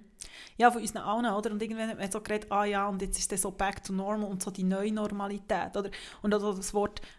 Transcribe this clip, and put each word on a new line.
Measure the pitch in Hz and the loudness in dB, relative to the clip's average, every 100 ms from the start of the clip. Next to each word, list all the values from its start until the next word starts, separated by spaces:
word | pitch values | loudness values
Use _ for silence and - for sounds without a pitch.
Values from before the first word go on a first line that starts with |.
| - - - - - - | -14 -16 -16 -14 -12 6
Ja, | 233 | 6
von | 233 | 6
uns | 214 - | -2 -4
allen, | - 220 240 | -2 0 2
oder? | 202 220 | 0 0
Und | 208 | -2
irgendwann | 226 226 220 | -4 -4 -4
hat | 220 | -4
man | 190 | -4
so | 214 | -4
geredet, | 208 214 208 | -2 -2 0
ah | 202 | 0
ja, | 208 202 202 | 2 2 0
und | 190 | 0
jetzt | 190 185 | -2 -2
ist | - | -2
das | 202 | 0
so | 202 | -2
back | 196 196 196 | 0 -2 -2
to | - | -4
normal | 190 190 214 208 | -2 0 0 0
und | 185 | -2
so | 202 | -4
die | 190 | 0
neue | 185 190 208 | 2 2 2
Normalität, | 214 208 202 202 202 - 190 - 202 | 0 -2 -2 -4 -4 0 0 0 0
oder? | 196 - - - | -2 -4 -14 -2
Und | 208 | 4
also | 208 208 | 4 4
das | 190 190 | 0 0
Wort | 208 202 - - | 0 0 -2 -14